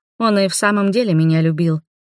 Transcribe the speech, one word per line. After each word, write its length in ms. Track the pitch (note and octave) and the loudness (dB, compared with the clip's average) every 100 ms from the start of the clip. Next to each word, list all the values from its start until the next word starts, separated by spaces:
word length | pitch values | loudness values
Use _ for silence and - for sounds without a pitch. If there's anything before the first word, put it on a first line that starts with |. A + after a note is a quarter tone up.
| _ - | _ -6
он 220 | A3+ G3+ | -2 0
и 80 | F#3+ | 0
в 80 | - | 0
самом 340 | G#3 G#3 G3 | 0 0 0
деле 240 | G#3 A3+ | 0 0
меня 280 | D#3+ D#3+ D#3+ | 2 2 2
любил, 400 | D#3+ D#3 E3+ D#3 _ _ _ | 0 0 -2 -2 _ _ _